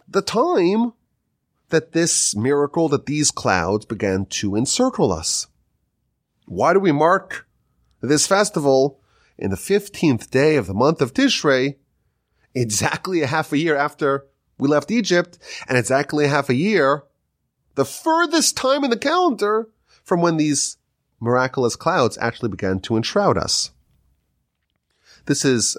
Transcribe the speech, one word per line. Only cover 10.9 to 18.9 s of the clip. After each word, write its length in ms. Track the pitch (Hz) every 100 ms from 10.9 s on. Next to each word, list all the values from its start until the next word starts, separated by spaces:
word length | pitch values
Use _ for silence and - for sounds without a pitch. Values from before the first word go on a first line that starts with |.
| 165
of 120 | 131
Tishrei, 640 | - 269 - 151 131 135 139 _ _ _ _ _ _ _
exactly 680 | 127 117 104 143 - - 175
a 60 | 139
half 240 | 160 156
a 60 | 147
year 180 | 165 143
after 520 | 143 - 143 139 - _ _ -
we 120 | 135
left 200 | 147 143
Egypt, 480 | 233 190 175 170 - - - -
and 100 | 127
exactly 460 | 113 135 143 151
a 60 | 143
half 200 | 147 139
a 60 | 127
year, 480 | 190 202 135 147 - _ _ _ _ _ _
the 100 | -
furthest 720 | 135 - 330 330 349 320 - -
time 300 | 262 285
in 40 |
the 80 | 277